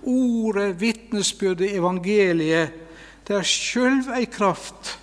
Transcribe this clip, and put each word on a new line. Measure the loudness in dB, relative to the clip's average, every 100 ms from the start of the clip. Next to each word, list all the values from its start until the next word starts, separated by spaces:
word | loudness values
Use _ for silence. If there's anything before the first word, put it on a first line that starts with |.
Ordet, | 0 2 2 2 0 0 -2 0
vitnesbyrdet, | -2 -2 -4 -2 -2 0 -2 0 0 0
evangeliet, | 0 0 0 4 4 4 2 2 0 -4 -18 -20 -20 -20 -4
det | -2
er | 0
sjølv | -2 -2 2 2 2 0 -2
ei | -4
kraft. | 0 0 0 -6 -14 -12 -12